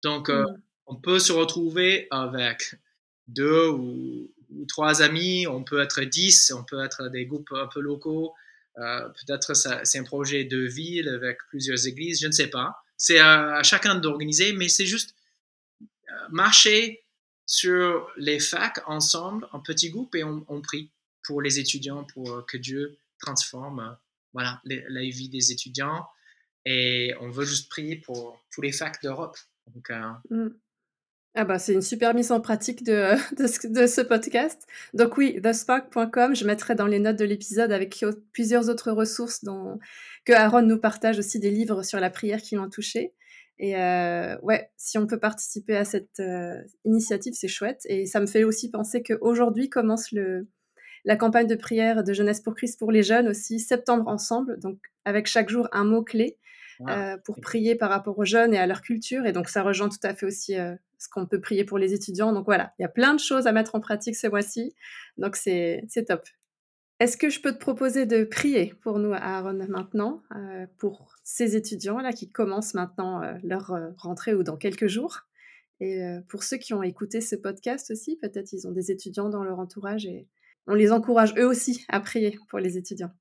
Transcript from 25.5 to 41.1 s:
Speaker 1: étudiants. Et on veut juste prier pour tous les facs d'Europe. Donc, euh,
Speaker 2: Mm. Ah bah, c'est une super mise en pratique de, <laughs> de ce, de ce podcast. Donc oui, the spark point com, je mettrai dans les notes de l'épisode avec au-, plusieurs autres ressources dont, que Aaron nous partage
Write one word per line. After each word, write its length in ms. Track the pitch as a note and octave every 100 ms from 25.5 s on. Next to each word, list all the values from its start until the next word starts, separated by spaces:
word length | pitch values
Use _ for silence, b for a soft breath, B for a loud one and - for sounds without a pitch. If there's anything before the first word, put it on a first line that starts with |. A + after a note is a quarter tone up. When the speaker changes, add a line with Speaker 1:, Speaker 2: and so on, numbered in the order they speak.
Speaker 1:
étudiants. 540 | B2 - B2+ C#3+ D#3+ E3 b b b b _
Et 500 | C3 C3 B2 B2 B2 B2
on 100 | B2
veut 140 | B2
juste 240 | C#3+ C#3+ -
prier 280 | - D3+ D#3+
pour 440 | - B2 A#2+ A#2 _
tous 100 | -
les 100 | C#3
facs 300 | C#3 D#3 D3+
d'Europe. 340 | C#3 C3+ D#3+ - - _ _
Donc, 160 | A#2 B2
euh, 220 | A#2 A2+ A#2 -
Speaker 2:
Mm. 180 | A3+ A3+ - _ _ _ _ _ _ _
Ah 100 | -
bah, 140 | G#3 F#3
c'est 140 | F#3
une 80 | F#3+
super 320 | F#3+ A3+ A#3
mise 180 | A#3 A#3
en 80 | A#3
pratique 420 | A#3 A3 A#3 A#3+
de, 320 | A#3 G#3+ F#3+
<laughs> 220 | G#3+ - -
de 100 | C4+
ce, 200 | A#3 A#3
de 180 | A3 B3
ce 140 | A#3+
podcast. 680 | B3 A3+ A3+ A#3 D4+ - - B B
Donc 240 | G3 A#3 A#3
oui, 220 | C#4 -
the 120 | G3+
spark 380 | A3+ - B3+ C4
point 160 | - A3+
com, 240 | A#3 B3
je 100 | C4+
mettrai 300 | G#3 G#3 -
dans 120 | A#3 G#3
les 120 | G3+
notes 200 | G#3 G#3+
de 60 |
l'épisode 460 | G#3 G3+ - G3+ A#3
avec 320 | G3+ F#3+ -
au-, 100 | G#3 G#3+ _
plusieurs 360 | - A3+ A#3+ A3+
autres 220 | A#3 -
ressources 540 | G#3+ A3 A3 A#3 -
dont, 340 | G#3 G3 F#3+ G3+ B B B B
que 80 | -
Aaron 300 | A#3 G#3+ A#3+
nous 160 | A3+ A3
partage 380 | A3 G#3+ A3